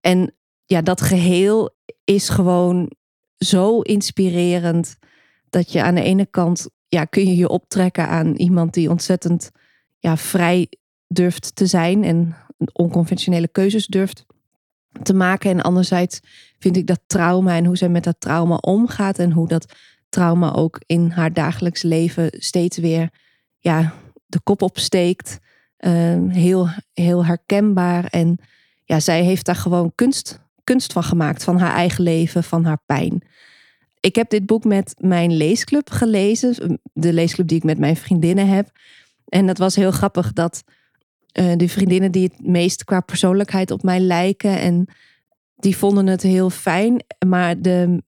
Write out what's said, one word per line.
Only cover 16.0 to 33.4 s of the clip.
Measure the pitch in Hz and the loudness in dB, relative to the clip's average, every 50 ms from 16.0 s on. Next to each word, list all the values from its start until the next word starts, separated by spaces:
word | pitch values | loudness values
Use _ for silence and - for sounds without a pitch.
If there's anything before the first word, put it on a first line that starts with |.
| 180 180 - - _ _ _ - - _ _ _ | 0 -2 -4 -10 _ _ _ -20 -20 _ _ _
vind | - 190 175 | -2 0 0
ik | 180 170 | 0 0
dat | - 180 - _ | 0 -2 -2 _
trauma | _ - 196 170 170 180 185 190 185 175 | _ -4 -2 0 2 2 2 2 2 0
en | 165 170 | 2 2
hoe | 175 180 | 0 0
zij | 185 190 180 | 0 0 0
met | 175 175 - | 0 0 0
dat | 170 165 _ | -2 -4 _
trauma | - - 151 165 170 156 165 | -4 -4 -2 0 0 0 0
omgaat | - - - 185 208 233 240 - - 208 196 196 - | -2 0 0 0 2 0 0 -2 -4 -4 -4 -2 0
en | 175 175 160 | 0 0 0
hoe | 165 165 165 | 0 0 0
dat | 165 160 - _ - _ _ _ _ _ _ _ | -2 -4 -4 _ -20 _ _ _ _ _ _ _
trauma | - - 180 170 165 175 175 156 - | -2 0 2 2 2 2 2 0 0
ook | - 160 165 - - - | 0 -2 -2 -2 -8 -6
in | _ 165 170 170 165 | _ 0 2 2 0
haar | 170 175 160 160 165 | 0 0 -2 0 0
dagelijks | 170 151 139 170 - - 175 170 - - | -2 -2 -2 -4 -2 -4 -4 -4 -4 -2
leven | 170 165 160 165 170 - - 165 160 - | -2 0 0 0 -2 -2 -2 -4 -4 -4
steeds | - - - - 180 170 180 - - | -6 -12 -4 -2 0 -2 -2 -2 -2
weer, | 170 170 160 165 165 165 _ _ _ _ _ _ _ _ _ _ | -2 0 0 0 -2 -4 _ _ _ _ _ _ _ _ _ _
ja, | _ 170 160 160 165 160 - - - - _ - _ | _ 0 0 2 0 0 -2 -8 -20 -20 _ -20 _
de | _ - 175 | _ -6 -6
kop | - - 202 202 202 | -2 -2 -2 0 0
opsteekt. | 185 _ - - - - 190 175 175 185 _ - - - - _ _ _ _ _ _ _ | -4 _ -4 -6 -2 0 0 2 0 0 _ -6 -16 -16 -16 _ _ _ _ _ _ _
Ehm, | _ - 180 170 170 170 170 170 175 175 185 | _ -2 0 2 2 2 2 0 0 0 0
heel, | 185 180 170 175 185 185 180 170 165 202 - _ _ | 0 2 2 2 2 2 0 -2 -4 -6 -14 _ _
heel | - 175 170 175 175 175 | -2 0 0 2 2 2
herkenbaar. | 165 170 170 _ _ 202 202 208 214 202 185 180 175 175 175 175 | 0 0 -2 _ _ 0 2 2 2 2 2 0 0 0 -2 -2
En | - - 170 165 165 170 175 _ _ _ _ _ _ _ _ _ | -2 -2 0 0 0 0 -2 _ _ _ _ _ _ _ _ _
ja, | _ - 156 | _ -2 0
zij | 151 - 170 165 175 | 0 2 2 2 2
heeft | 175 185 - - | 2 0 0 -2
daar | - 180 | -4 -4
gewoon | 175 - 180 175 175 175 170 - | -2 -2 0 0 0 0 -2 0
kunst, | - 240 254 277 - - - - - _ _ _ _ _ | 0 0 0 0 -2 -6 -12 -16 -18 _ _ _ _ _
kunst | - 254 262 - - - | -2 0 0 0 -2 -4
van | 180 170 | -4 -2
gemaakt, | - - 170 160 147 - - - | 0 0 0 0 0 -2 -4 -2
van | - 175 180 | 0 2 2
haar | 180 170 - | 2 2 0
eigen | - 175 175 - - 180 | 0 0 0 0 0 0
leven, | 170 165 160 165 160 - 175 170 | 0 2 0 0 0 -2 -2 -4
van | - - 170 165 | -2 -2 0 0
haar | 160 156 147 _ | 0 -2 -4 _
pijn. | _ 139 139 - - - 180 - _ _ _ | _ -4 -2 -2 -2 -4 -6 -8 _ _ _